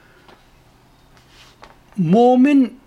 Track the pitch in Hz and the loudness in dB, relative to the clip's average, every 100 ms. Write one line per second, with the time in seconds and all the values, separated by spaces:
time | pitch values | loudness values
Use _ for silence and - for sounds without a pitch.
0 | _ _ _ - _ _ _ _ _ _ | _ _ _ -20 _ _ _ _ _ _
1 | _ _ _ - - _ - _ _ - | _ _ _ -20 -20 _ -20 _ _ -6
2 | 160 208 247 254 269 285 240 - | -2 0 0 0 0 0 -2 -8